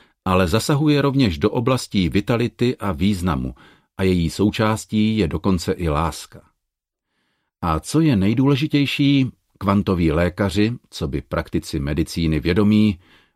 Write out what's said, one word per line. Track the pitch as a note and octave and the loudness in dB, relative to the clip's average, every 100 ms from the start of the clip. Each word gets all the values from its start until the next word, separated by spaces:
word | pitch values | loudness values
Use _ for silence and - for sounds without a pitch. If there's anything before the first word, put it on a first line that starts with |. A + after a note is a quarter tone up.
| _ _ | _ _
ale | - F#2 F#2 | 0 2 2
zasahuje | G#2 - C#3+ D#3 D3 | 0 0 0 2 2
rovněž | C#3 C3+ B2 D2+ | 0 2 0 0
do | - | -2
oblastí | - A#2 B2+ - G#2+ F2 | 0 0 -2 -2 -2 0
vitality | F#2+ G2+ A#2 A#2+ - A#2+ B2+ | 0 -2 -2 -4 -2 -4 -2
a | G2+ | -6
významu | E2 F#2+ G2+ F2 C#2+ B1+ - - _ _ - | -2 -2 0 -2 -2 -4 -10 -18 _ _ -4
a | |
její | F#2+ F#2 E2 | 0 2 0
součástí | - G2+ - A2 A2 - G#2+ G#2+ A2 | 0 0 2 -2 -2 -4 -2 0 0
je | F2 | -2
dokonce | E2 G2+ F#2 - | -2 -2 -2 -2
i | F#2 E2+ | -4 -2
láska. | D2 E2 D2+ - F2 - _ _ _ _ _ _ _ _ _ _ _ | -2 -4 -6 -14 -20 -20 _ _ _ _ _ _ _ _ _ _ _
A | E2+ D#2+ | -2 -2
co | - D3 | 0 0
je | D#3+ A#2 | 2 4
nejdůležitější, | F#2+ A#2 C3+ C#3 D3+ D3 C#3 - C#3+ C#3+ C3 - _ - | 2 2 2 2 0 0 0 0 2 2 0 -4 _ -6
kvantoví | F#2+ G2 G2 F2+ E2 | 0 2 2 2 2
lékaři, | D2+ F2 - G2+ F2+ G#2+ B2 _ | 2 0 0 -2 0 0 -2 _
coby | - D2+ C#2 | -8 -6 -6
praktici | - - - - - D#2+ | -6 -6 -4 -6 -4 -6
medicíny | C#2 D2+ D#2 - E2 D#2 | -2 -2 -2 -2 -2 0
vědomí, | E2 F2 G#2 G#2+ G#2+ G2 _ _ _ | 0 2 4 4 2 0 _ _ _